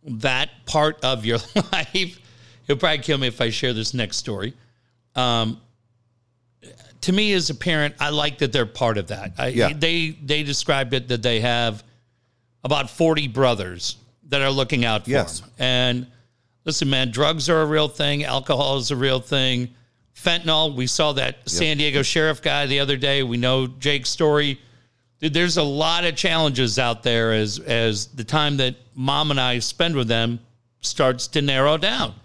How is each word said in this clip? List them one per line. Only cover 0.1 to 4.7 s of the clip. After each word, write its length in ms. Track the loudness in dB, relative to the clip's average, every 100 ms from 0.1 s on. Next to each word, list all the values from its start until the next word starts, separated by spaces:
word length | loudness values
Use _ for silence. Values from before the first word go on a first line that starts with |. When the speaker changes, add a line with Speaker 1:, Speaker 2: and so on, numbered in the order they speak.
| -4 0 0 -2 -8 -4
Speaker 1:
part 380 | 2 2 2
of 220 | -2 -2 0
your 140 | -2 0 -2
<laughs> 160 | -2
life. 480 | -2 -2 -2 -4 -6 -20 -20 -20 -20 -2
He'll 100 | 0
probably 220 | 2 0
kill 180 | 0 0
me 100 | 0
if 140 | -2
I 80 | -2
share 240 | 0 -2
this 200 | -2 -4
next 240 | -4 -4 -4
story. 360 | -6 -6 -6 -10 _